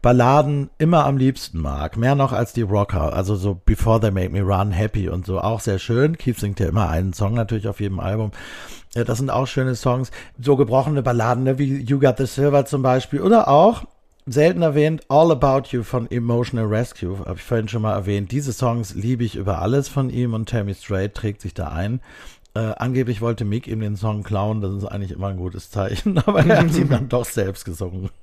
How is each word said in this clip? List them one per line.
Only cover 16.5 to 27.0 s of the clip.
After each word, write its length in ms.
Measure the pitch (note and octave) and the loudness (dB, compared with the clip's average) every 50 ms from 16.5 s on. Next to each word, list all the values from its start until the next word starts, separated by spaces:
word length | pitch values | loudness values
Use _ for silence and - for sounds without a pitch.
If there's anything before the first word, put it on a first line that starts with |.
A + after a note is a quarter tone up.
| - A#2 A2 | -2 -2 -2
Rescue. 520 | G#2 G#2+ A2 A#2+ - - - - F2 F#2+ G2 - | 0 0 -2 -2 -4 -6 -8 -8 -6 -6 -8 -8
Hab 120 | - F#2 | -10 -10
ich 60 | F2+ - | -10 -4
vorhin 240 | - B2+ A2+ G#2+ | -2 -2 -2 -2
schon 140 | G2 G#2 A2+ | -2 -4 -2
mal 120 | G#2+ A2 G2 | -2 0 -2
erwähnt. 380 | G2+ F#2 G2 G2+ G2+ G2+ F#2 | -2 -2 -2 -2 -2 -2 -2
Diese 220 | A#2+ C#3 C#3+ C#3 A2 | -4 -4 -4 -4 -4
Songs 400 | - C3 A#2+ A#2 A#2+ A2 F#2+ - | -2 0 0 0 -2 -4 -6 -8
liebe 300 | - G2+ A#2+ C3 A#2 A#2+ | -6 -2 -2 -2 -2 -2
ich 120 | A2 - | -4 -4
über 240 | - F#2 G2+ F#2 E2 | -4 -4 -2 -2 -2
alles 280 | E2+ G#2 B2+ C#3+ C#3 | 0 0 0 0 -2
von 220 | - - C#3 C3+ B2+ | -2 -2 -2 -2 -2
ihm 240 | - B2 B2 A#2+ A2+ | -2 -2 -2 -2 -2
und 140 | A2 A2 | -4 -4
Tell 160 | - - A#2 G2+ | -2 -2 -2 -2
Me 120 | G2+ G2 | -2 -6
Straight 400 | - - - G2+ F#2+ G2 G2+ - | -8 -6 -6 -2 -2 -2 -4 -4
trägt 260 | - - G#2 G2+ - | -4 -6 -6 -6 -6
sich 120 | - F#2 - | -12 -10 -8
da 160 | - E2+ D2+ | -8 -8 -6
ein. 320 | E2 D#2+ F#2 G#2 A#2+ B2+ - - - - - - - _ _ _ _ | -4 -4 -4 -2 -4 -6 -8 -12 -20 -20 -20 -20 -20 _ _ _ _
Äh, 60 | G#2+ A2+ F#2 - | -4 -4 -4 -4
angeblich 440 | - A2+ B2+ B2+ B2+ B2+ A#2 A#2+ G2+ | -4 -4 -2 0 0 0 0 -2 -2
wollte 240 | A#2 A#2 A#2 - A#2 | -2 -2 -2 -2 -2
Mick 220 | G2+ G#2 A#2+ - | -2 -2 -4 -4
ihm 120 | - A2+ A2 | -6 -6 -4
den 160 | G#2+ G#2 G#2 | -4 -4 -4
Song 260 | G2 A2 A2 G#2+ G#2 G2 | -2 -2 -2 -2 -4 -4
klauen, 360 | - G#2+ G2 G2+ G#2+ A2 A2 | -4 -2 -2 0 0 -2 -2
das 120 | G2+ F#2+ G2+ | -2 -4 -4
ist 120 | G2 G2+ | -4 -6
eigentlich 260 | - - G2+ G2+ F2+ F#2 | -6 -6 -8 -8 -8 -8
immer 140 | - F#2+ | -6 -6
ein 100 | G2 F#2+ | -6 -6
gutes 340 | F2+ F2+ F2+ F2+ F2+ - - | -6 -8 -8 -8 -10 -16 -8
Zeichen, 460 | - G#2 F#2+ G2 - - - G#3 F#3 | -4 -4 -4 -2 -4 -2 -2 0 0
<laughs> 80 | E3 - | 2 2
aber 200 | - G3+ F#3 - | 2 4 4 6
er 140 | E3+ A3 F#3+ | 6 6 4
hat 160 | F3 E3 D3+ | 4 4 2
ihn 140 | D#3 C#3 C3+ | 2 2 2
dann 180 | C#3 A#2 | 2 0